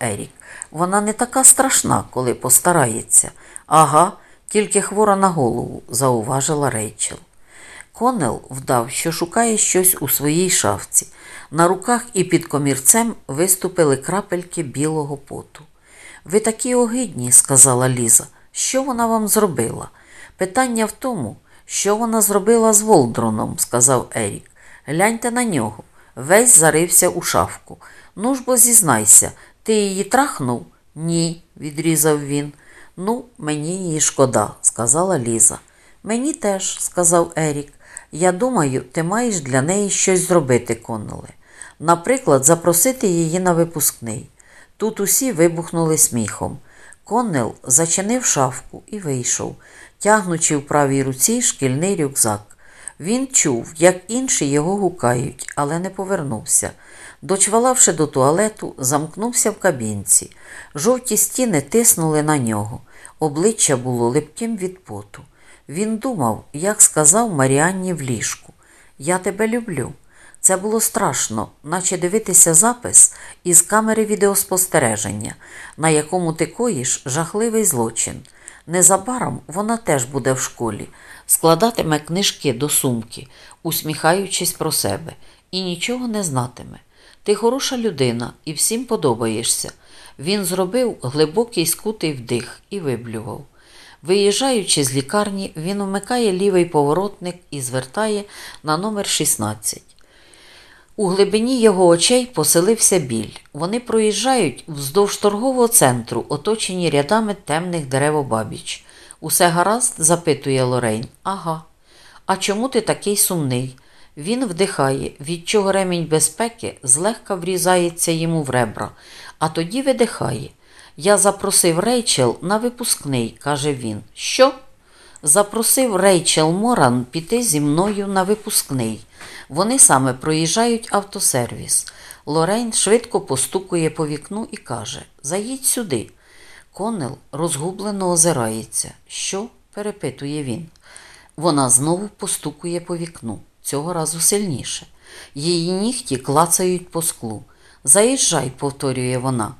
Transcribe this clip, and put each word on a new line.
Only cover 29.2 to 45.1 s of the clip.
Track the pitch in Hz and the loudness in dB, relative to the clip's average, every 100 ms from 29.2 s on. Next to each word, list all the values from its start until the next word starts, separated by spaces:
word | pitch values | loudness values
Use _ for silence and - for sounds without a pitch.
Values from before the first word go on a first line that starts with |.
| - - - _ | 4 -4 -20 _
ти | - | 0
її | 214 202 190 | 2 2 0
трахнув?» | 196 247 285 - 127 120 - _ _ | 0 2 2 0 -4 -4 -6 _ _
«Ні», | 151 165 170 165 165 - - | -8 -2 0 0 -4 -14 -14
відрізав | 151 143 160 156 156 147 139 | -10 -4 0 2 2 2 0
він. | 143 147 - - - - - | -4 -4 -10 -20 -20 -20 -8
«Ну, | 190 240 - - | -4 -4 -6 -10
мені | 151 151 151 185 | -6 -4 -4 -4
її | 180 156 | -4 -2
шкода», | - - 135 113 104 - | 0 2 2 2 0 -2
сказала | - - 117 156 190 165 | -4 0 0 2 2 0
Ліза. | 117 117 - - - _ _ _ | 0 2 2 0 -12 _ _ _
«Мені | 190 226 277 | -6 -4 -4
теж», | - 208 190 - - | -4 -2 -2 -4 -6
сказав | - - 175 175 170 156 | -6 0 2 4 2 0
Ерік. | 156 147 143 - - - - | -2 -2 -8 -14 -20 -20 -14
«Я | 151 185 | 0 0
думаю, | 180 254 240 143 131 - | 2 0 0 0 -2 -4
ти | - | -4
маєш | 165 214 247 190 | -2 0 0 -2
для | 135 135 | -2 0
неї | 160 196 202 | 0 0 0
щось | - - 185 180 | 0 2 2 2
зробити, | 175 131 120 - | 2 4 2 0
Коннеле. | 113 - 113 - 85 - - _ - - - | -8 -8 -10 -10 -12 -16 -20 _ -20 -20 -6
Наприклад, | 151 170 196 262 - 135 | 0 0 2 0 4 4
запросити | 131 165 175 170 262 262 208 | 4 2 2 2 2 0 0
її | 170 160 180 | 2 0 0
на | 185 | 2
випускний». | 170 165 160 - - 117 110 - _ _ - - - | 2 0 0 -4 -4 -8 -10 -12 _ _ -20 -20 -6
Тут | 220 220 | -4 -2
усі | 196 | 0